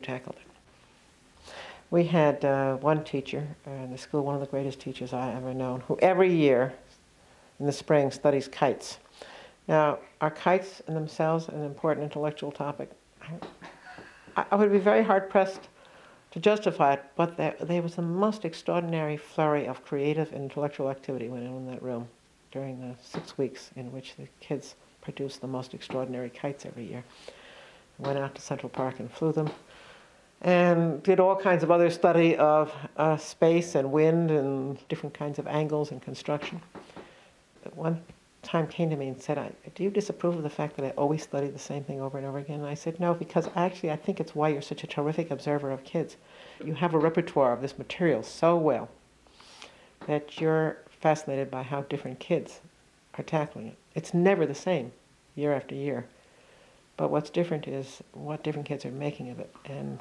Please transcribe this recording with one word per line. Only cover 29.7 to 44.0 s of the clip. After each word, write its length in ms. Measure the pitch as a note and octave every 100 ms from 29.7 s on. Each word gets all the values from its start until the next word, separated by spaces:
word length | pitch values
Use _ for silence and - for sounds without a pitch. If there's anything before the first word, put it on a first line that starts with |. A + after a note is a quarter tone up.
| - - - - _ _ _
and 600 | F3+ F3+ F3 E3+ E3 D3
did 180 | F#3+ F#3
all 160 | F#3 F#3+
kinds 280 | F#3+ E3+
of 80 | D#3+
other 180 | F3 E3+
study 460 | E3+ F3 E3+ E3 -
of, 360 | D3+ D3+ D3+ C3+ D3 -
uh, 200 | D#3 D3+
space 560 | - - E3 E3+ E3+
and 180 | D3 C3+
wind 380 | D3+ D#3+ E3 E3
and 480 | D3+ C3+ C3+ C3+ C#3 -
different 300 | D#3 D3 -
kinds 220 | D3 C#3+
of 80 | -
angles 420 | D3+ D3+ D3+ D3+
and 100 | C3
construction. 640 | - C3+ - D3 - E3+ - - - - - - - _ _ _ -
One 260 | D#3 D#3+ E3 - - _ _
time 240 | - E3+ D#3
came 240 | - E3
to 40 | C#3+
me 120 | C3+
and 120 | B2+
said, 200 | - C#3+
"I, 120 | G#2+ - -
do 100 | -
you 60 | G3
disapprove 460 | G3+ G3 - F3 F3
of 80 |
the 60 | D3+ -
fact 180 | D3+ -
that 80 | C3+
I 60 |
always 320 | - C#3+ D#3
study 240 | - C#3 C#3+
the 100 | C#3
same 260 | - C#3+
thing 160 | C#3 C#3
over 200 | C3+ C#3
and 80 | C3+
over 100 | C#3
again?" 220 | C#3+ D3
And 100 | C#3+
I 60 | D3
said, 240 | E3 E3
"No, 160 | F3 E3+
because 340 | - F3 E3+ F3+
actually 340 | F3+ F3+ E3
I 60 |
think 240 | D#3